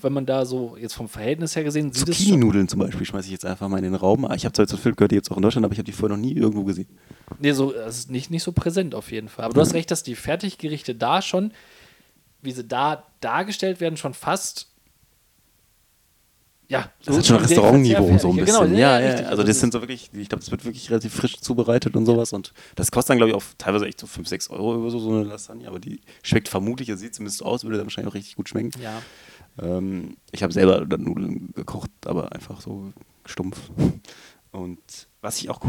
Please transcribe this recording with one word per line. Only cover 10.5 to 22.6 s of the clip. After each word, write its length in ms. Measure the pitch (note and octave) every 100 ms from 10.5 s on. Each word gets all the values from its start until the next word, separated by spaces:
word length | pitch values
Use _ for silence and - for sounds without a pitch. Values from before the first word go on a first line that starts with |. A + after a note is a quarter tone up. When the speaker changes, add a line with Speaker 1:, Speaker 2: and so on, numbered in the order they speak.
| - D#3 D3+ -
Speaker 1:
da 280 | A2+ A#2+ F3+
schon, 300 | - F#3 G#3+ - _ - - _ _ _ _ _
wie 100 | C3+
sie 120 | B2+
da 400 | A2+ B2+ D3 D#3 _ -
dargestellt 600 | A2+ C#3+ G3 G3 F#3+ F3
werden, 160 | E3 D#3
schon 160 | C#3
fast 540 | - - F#3+ - - - _ _ _ _ _ _ _ _ _ _ _ _ _ _ _ _ _ _ _ -
ja, 220 | C3 - _
Speaker 2:
Das 100 | -
Speaker 1:
so 40 | C#3+
Speaker 2:
hat 80 | -
schon 100 | A2+
Speaker 1:
in 60 |
der 80 | C#3
Speaker 2:
Restaurant-Niveau 440 | B2 G#2 C3+ B2 G2+ F#2
Speaker 1:
Qualität 140 | F#2+
Speaker 2:
so 80 | F#2
ein 40 |
Speaker 1:
fertig. 140 | F#2 F#3+
Ja, 100 | A3
genau, 20 |
Speaker 2:
bisschen. 160 | E3+ G2+
Speaker 1:
ja, 120 | C3+
Speaker 2:
Ja, 100 | B2
ja, 60 | C3+
Speaker 1:
richtig. 200 | B2 -
Speaker 2:
also 40 |
Speaker 1:
Also 120 | G#2
Speaker 2:
das 40 | G#2
Speaker 1:
das 100 | G#2+
Speaker 2:
sind 120 | A#2+
so 80 | A#2
wirklich, 280 | A#2+ B2 -
ich 160 | G2+ G2+
glaub, 120 | -
das 100 | -
wird 140 | -
wirklich 260 | A#2+ A#2 -
relativ 240 | A#2 A2+
frisch 260 | - B2 -
zubereitet 540 | - B2 A#2 A#2+ - A2+
und 100 | A2+
sowas 260 | A#2 A#2
und 200 | G2+ - -